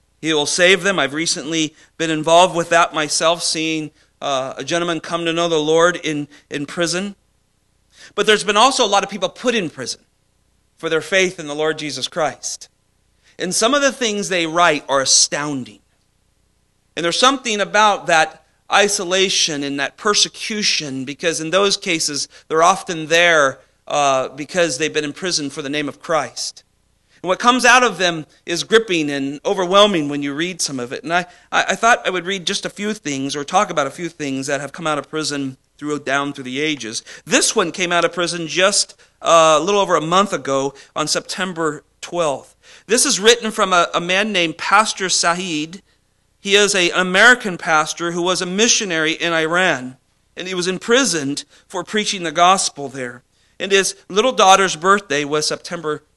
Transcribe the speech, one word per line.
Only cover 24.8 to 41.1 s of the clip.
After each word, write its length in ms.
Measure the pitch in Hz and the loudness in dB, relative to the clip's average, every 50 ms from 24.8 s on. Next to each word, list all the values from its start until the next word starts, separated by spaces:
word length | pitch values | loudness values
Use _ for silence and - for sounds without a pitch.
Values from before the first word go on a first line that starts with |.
| 156 147 147 | -4 -2 -2
been 100 | 156 151 | -4 -4
in 100 | 147 139 | -4 -8
prison 360 | - 190 185 160 156 147 139 | -8 -6 -4 -4 -4 -4 -6
for 140 | - 160 143 | -8 -8 -8
the 60 | 135 | -6
name 200 | 143 151 143 139 | -4 -4 -4 -6
of 100 | 120 - | -8 -10
Christ. 640 | - - 170 151 131 117 - - - - - - _ _ _ _ _ _ _ _ _ _ _ _ - | -6 -2 -2 -2 -2 -4 -8 -10 -12 -12 -12 -16 _ _ _ _ _ _ _ _ _ _ _ _ -4
And 40 | |
what 120 | 175 185 - | -4 -4 2
comes 260 | - 240 254 247 - | 4 2 4 4 6
out 180 | 247 240 254 254 | 6 6 6 6
of 140 | 233 170 | 4 0
them 300 | 165 185 175 170 160 147 - _ _ _ | 0 0 0 0 -2 -8 -12 _ _ _
is 180 | - 170 165 147 | -6 -6 -6 -2
gripping 460 | - 214 220 220 - 180 160 151 147 | 2 2 2 2 2 -2 -2 -2 -2
and 300 | 143 139 135 139 147 143 - | -2 -4 -4 -6 -6 -4 -4
overwhelming 680 | 160 202 185 180 175 190 202 208 214 196 165 147 143 | -2 -2 0 0 2 6 6 6 6 4 0 -2 -2
when 120 | 143 147 | -4 -4
you 140 | 143 143 139 | -4 -4 -4
read 260 | 147 170 180 185 170 | -4 -4 -6 -4 -6
some 180 | - - 139 127 | -6 -6 -4 -6
of 140 | 120 120 123 | -8 -8 -8
it. 100 | - - | -10 -6
And 80 | 151 | -2
I, 140 | 165 180 175 - - _ _ _ | -2 -2 -2 -4 -12 _ _ _
I, 140 | - 170 - - | 0 0 0 0
I 60 | 190 | -2
thought 300 | 185 226 226 247 - - | 2 4 4 4 4 2
I 60 | - | -4
would 160 | 185 180 170 | -4 -4 -4
read 180 | 185 196 190 165 | -4 -6 -4 -4
just 220 | 156 196 - - | -4 -6 -4 -6
a 20 | 180 | -10
few 240 | - - 202 214 214 | -10 -6 -6 -6 -6
things 420 | 214 - 147 139 135 135 139 135 | -6 -8 -8 -6 -6 -6 -6 -6
or 80 | 147 139 | -8 -8
talk 280 | - 185 180 208 175 | -2 0 0 0 0
about 160 | 175 156 143 | -2 -4 -4
a 40 | 135 | -4
few 180 | 127 - 175 165 | -6 -8 -10 -10
things 360 | - - 151 139 135 131 131 | -8 -8 -8 -6 -6 -6 -4
that 160 | 139 143 139 | -4 -4 -6
have 120 | 143 131 - | -6 -10 -12
come 120 | - 165 | -8 -4
out 140 | 156 151 143 | -4 -4 -4
of 100 | 135 - | -6 -6
prison 480 | - 156 151 135 143 143 139 135 131 - _ _ _ | -8 -6 -6 -4 -4 -4 -6 -8 -10 -12 _ _ _
through, 220 | _ 147 151 147 147 | _ -8 -6 -6 -6
down 320 | 147 131 135 143 139 143 | -4 -2 -2 -2 -2 -4
through 140 | 139 139 131 | -8 -10 -12
the 160 | 127 127 135 | -8 -6 -4
ages. 420 | 151 156 151 135 117 110 113 - - - - - _ | -2 -4 -4 -4 -8 -10 -10 -10 -12 -12 -20 -20 _
This 280 | 156 196 302 - - - | 0 0 2 2 2 0
one 200 | 220 190 160 - | 0 0 0 -2
came 180 | 196 185 175 | -4 -4 0
out 140 | 175 170 170 | 0 2 0
of 80 | 165 - | 0 0
prison 340 | 180 175 160 170 175 165 | -2 -4 -4 -4 -6 -8
just, 480 | 156 143 170 185 202 202 - - - - _ _ _ _ _ | -4 0 2 2 2 2 0 -2 -4 -8 _ _ _ _ _
uh, 360 | - 143 165 165 160 160 156 147 | 2 4 6 6 6 6 4 4
a 20 | |
little 200 | 156 190 208 202 | 2 2 2 0
over 160 | 196 180 180 | 2 2 2
a 40 | 151 | 0
month 300 | 151 160 175 190 202 202 | 0 2 2 2 2 2
ago 420 | 185 151 127 135 139 135 135 139 - - - _ _ | -2 -6 -4 -4 -2 -2 -2 -4 -6 -10 -20 _ _
on 100 | 160 151 | -6 -4
September 800 | 151 | -2